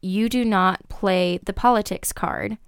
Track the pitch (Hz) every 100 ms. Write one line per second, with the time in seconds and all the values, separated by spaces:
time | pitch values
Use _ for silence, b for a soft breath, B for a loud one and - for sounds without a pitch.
0 | 185 190 226 247 233 202 185 185 - -
1 | 202 185 180 175 - 190 247 240 208 -
2 | - - - - - 214